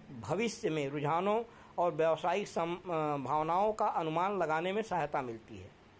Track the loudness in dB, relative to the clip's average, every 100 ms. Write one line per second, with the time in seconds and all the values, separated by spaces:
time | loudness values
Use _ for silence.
0 | -16 -10 -4 -2 -2 -2 -2 -2 -2 -2
1 | 0 0 2 0 -2 -12 -10 0 2 4
2 | 4 4 2 0 -2 -2 -2 -2 -2 0
3 | 0 0 0 0 2 2 2 2 0 0
4 | 0 2 2 2 2 2 0 -2 -2 -2
5 | 0 -2 -4 -8 -12 -16 -16 -20 -20 -20